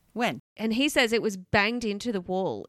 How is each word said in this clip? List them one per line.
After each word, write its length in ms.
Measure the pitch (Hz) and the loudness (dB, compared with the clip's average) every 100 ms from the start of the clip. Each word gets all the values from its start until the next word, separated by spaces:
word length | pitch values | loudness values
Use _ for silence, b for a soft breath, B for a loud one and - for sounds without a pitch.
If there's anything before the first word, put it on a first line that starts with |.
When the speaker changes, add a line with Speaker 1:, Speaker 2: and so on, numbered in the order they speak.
| _ | _
Speaker 1:
When? 280 | 214 233 131 _ - | -4 -4 -4 _ -6
Speaker 2:
And 180 | 220 | -2
he 140 | 226 285 | 2 2
says 240 | 294 240 | 4 2
it 100 | 226 | 2
was 140 | 214 190 | 0 -4
banged 480 | 185 214 196 240 | 0 2 2 0
into 280 | 226 202 240 | -2 -4 -2
the 80 | 196 | -4
wall 460 | 180 185 180 107 | -2 -2 -2 -4